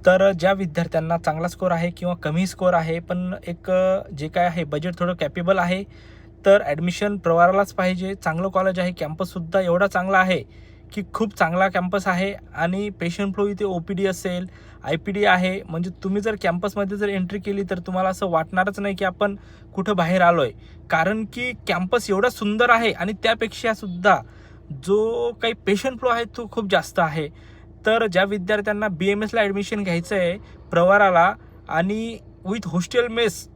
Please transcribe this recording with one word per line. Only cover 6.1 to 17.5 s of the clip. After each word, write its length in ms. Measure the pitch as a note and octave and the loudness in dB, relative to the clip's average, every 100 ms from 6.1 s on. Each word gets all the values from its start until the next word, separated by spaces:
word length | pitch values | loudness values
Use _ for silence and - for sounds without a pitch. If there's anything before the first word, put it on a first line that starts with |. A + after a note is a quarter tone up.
| - - - G3 | -20 -20 0 6
तर 160 | G3+ | 6
ॲडमिशन 560 | D3 D3 F3 F3 G#3 G3+ | 4 -2 -2 -2 -4 -2
प्रवारालाच 560 | E3+ E3 F3 G3 G3+ | 2 6 6 6 2
पाहिजे. 420 | - F#3 F3+ F#3 G3 | 0 -2 0 -6 -4
चांगलं 340 | E3 D#3+ F#3+ | -4 -2 -2
कॉलेज 300 | F#3+ F#3+ F#3 | 0 0 0
आहे, 120 | F3+ | -4
कॅम्पससुद्धा 720 | F3 D3+ D#3 F3+ F3+ E3 G3 | -4 -8 -6 -6 -6 -2 0
एवढा 260 | F3+ F3 G3 | 2 2 2
चांगला 300 | F#3 F#3 F#3+ | 0 2 2
आहे 260 | F#3 E3+ C#3+ - - - - | 4 0 -4 -18 -20 -20 -14
की 80 | - F#3+ | -12 -10
खूप 240 | - A3 - | -4 -4 0
चांगला 300 | D#3+ F3 F#3+ | 0 2 2
कॅम्पस 400 | F#3 F3+ G3 F#3+ | 0 -2 -2 -2
आहे 260 | F3+ G3 G3+ - - | -2 -2 -6 -14 -4
आणि 340 | E3+ F#3+ G#3 | -2 -2 -6
पेशंट 440 | F#3+ E3+ E3+ G3 | -4 -6 -4 -4
फ्लो 140 | F#3+ G3+ | -2 -2
इथे 180 | G3 G3+ | -2 -4
ओपीडी 400 | F3 E3 F#3+ G3 | -4 -4 -2 -2
असेल, 400 | F#3 F#3+ F3+ F#3 - - - | -2 -4 -6 -8 -14 -20 -14
आयपीडी 420 | - D#3+ - G3+ G3+ | -6 -4 -4 0 4
आहे. 360 | F#3 F#3 F#3+ - | 4 2 -2 -6
म्हणजे 200 | E3 F3+ E3+ | -6 -6 -6
तुम्ही 180 | F#3+ G3 | -4 -2
जर 140 | G#3+ G#3 | -2 -2
कॅम्पसमध्ये 560 | F#3 F3 G3+ G3+ G3 G3+ | -2 -2 -4 -4 -4 -2
जर 120 | G3+ | -2
एंट्री 300 | G3 F3+ G3+ | -2 -4 -6
केली 240 | G3+ | -6